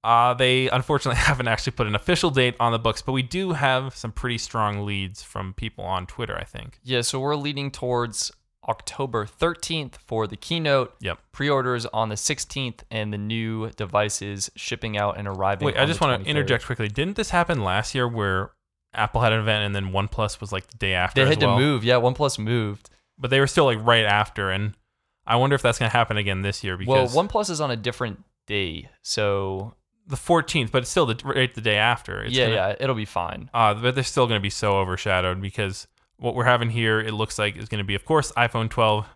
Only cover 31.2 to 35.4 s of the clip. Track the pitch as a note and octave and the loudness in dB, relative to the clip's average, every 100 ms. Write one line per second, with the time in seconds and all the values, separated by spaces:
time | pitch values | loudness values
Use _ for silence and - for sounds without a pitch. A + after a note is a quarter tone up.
31.2 | C3+ C3+ B2+ - A2 G#2 A2+ A#2 - F#2+ | -2 0 0 0 0 2 2 0 -4 -8
32.2 | A2 - A#2 A2 F#2+ G2+ C3 A#2 G#2 F#2 | -4 0 2 2 0 -2 -2 -2 -4 -4
33.2 | E2+ - - A#2 A2 G#2 B2 C3 B2+ - | -6 -8 -6 2 2 4 0 0 -2 2
34.2 | A#2+ A2 G2 - G#2+ G2 F#2 F#2 G#2+ F#2 | 2 2 -2 -2 0 2 0 -2 0 0
35.2 | F#2 F#2 | 0 -2